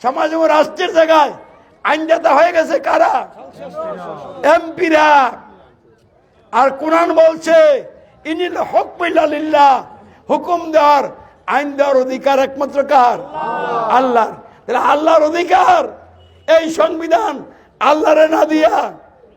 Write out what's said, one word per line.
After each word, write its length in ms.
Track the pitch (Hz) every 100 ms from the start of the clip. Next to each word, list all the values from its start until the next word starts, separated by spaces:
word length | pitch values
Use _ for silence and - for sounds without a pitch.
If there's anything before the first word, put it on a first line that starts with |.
সমাজ 320 | 240 311 311
এবং 140 | 320 320
রাষ্ট্রের 460 | 302 294 - 359
জায়গায় 380 | 330 320 320 269 - - - _ _
আইনদাতা 520 | 196 311 320 330 320 285
হয়ে 160 | 339
গেছে 280 | 339 285 311
কারা? 480 | 311 320 - 254 196 202 269 - - - - 185 175 156 - -
এমপিরা। 880 | 285 339 330 311 349 302 302 285 247 - - - - _ _ _ _ _ _ _ _
আর 180 | 226 269
কোরআন 440 | 269 311 330 339
বলছে, 680 | 320 320 320 320 320 311 277 - - _ _ 294
"ইনিল 320 | 339 349 339
হুকমু 480 | - 320 - - 339
ইল্লা 200 | 320 302
লিল্লাহ", 580 | 294 311 294 285 254 - - - - -
হুকুম 420 | 294 311 349 330
দেওয়ার, 320 | 311 294 285 240 - - _ -
আইন 240 | 233 285
দেওয়ার 260 | 269 285 262
অধিকার 420 | 254 262 277 269
একমাত্র 440 | 269 269 277 262
কার? 520 | 269 285 240 208 - - - - - - -
আল্লাহর। 400 | 254 262 233 214 - - _ -
তাহলে 100 | 247
আল্লাহর 460 | 294 294 311 330
অধিকার, 720 | 302 339 359 370 370 339 269 - - _ _ _ - 320
এই 100 | 320
সংবিধান 760 | 320 320 320 330 320 427 277 - - _ -
আল্লাহরে 480 | 262 302 311 311 311
না 180 | 320 320
দিয়া 460 | 311 311 392 226 - - _ _